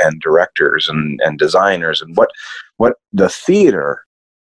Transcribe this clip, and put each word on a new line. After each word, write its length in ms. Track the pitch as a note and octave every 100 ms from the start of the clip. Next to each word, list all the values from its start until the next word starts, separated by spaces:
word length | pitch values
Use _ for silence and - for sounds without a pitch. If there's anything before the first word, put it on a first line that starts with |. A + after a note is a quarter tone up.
and 160 | D#2 D#2
directors 680 | D#2 D#2 F2+ - D2 D2+ -
and, 320 | D2+ D2+ C#2+
and 140 | D#2 D2
designers, 640 | D#2 F2+ G2 F#2 E2 D2+
and 160 | E2 E2+
what, 140 | - - - - - _
what 200 | A#2 - _
the 160 | G2 F#2+
theater, 760 | - - G3 F3+ F#2+ C#2+ C2+ _ _ _ _ _